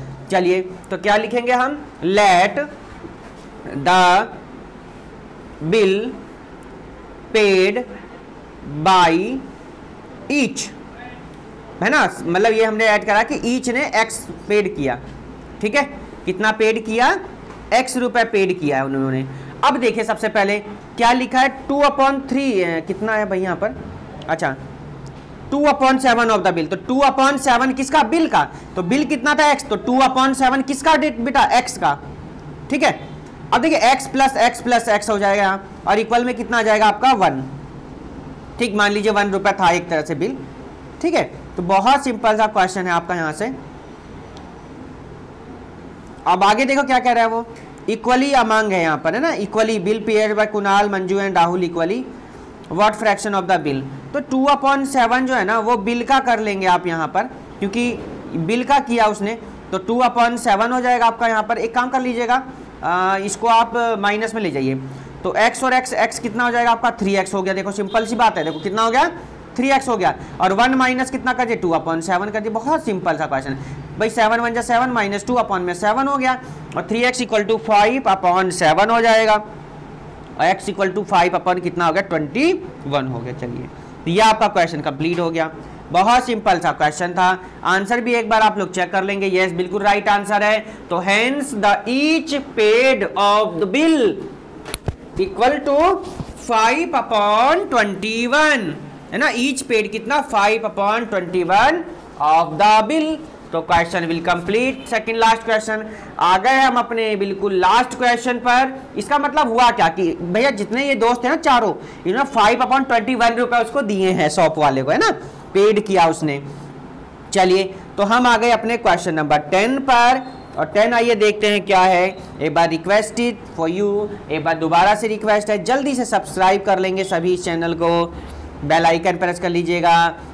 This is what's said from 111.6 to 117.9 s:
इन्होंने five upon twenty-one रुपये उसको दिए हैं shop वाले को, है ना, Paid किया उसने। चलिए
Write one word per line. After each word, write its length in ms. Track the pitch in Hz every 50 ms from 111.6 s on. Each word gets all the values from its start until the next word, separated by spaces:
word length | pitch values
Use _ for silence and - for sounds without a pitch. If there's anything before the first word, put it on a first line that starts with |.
| 226 190 151 - - - - - -
इन्होंने 340 | 175 190 254 277 - - 226
five 260 | 202 214 240 233 254
upon 240 | 233 254 269 262 -
twenty-one 480 | 240 233 208 240 262 220 233 233 233 233
रुपये 220 | 247 240 240 240
उसको 220 | 226 226 - 285 277
दिए 280 | 196 208 190 190 185
हैं 180 | 185 180 160 151
shop 300 | 151 196 170 156 - 156
वाले 240 | 151 143 135 131 131
को, 80 | 135
है 80 | 165 240
ना, 160 | 440 440 - - - - - - - - -
Paid 320 | 190 202 214 220 208 208
किया 200 | - 190 180 170
उसने। 360 | 165 160 - 156 151 139 143 143 139 - - - - - - - - - - - - - - - - -
चलिए 420 | 196 185 185 185 196 190 185 - - - -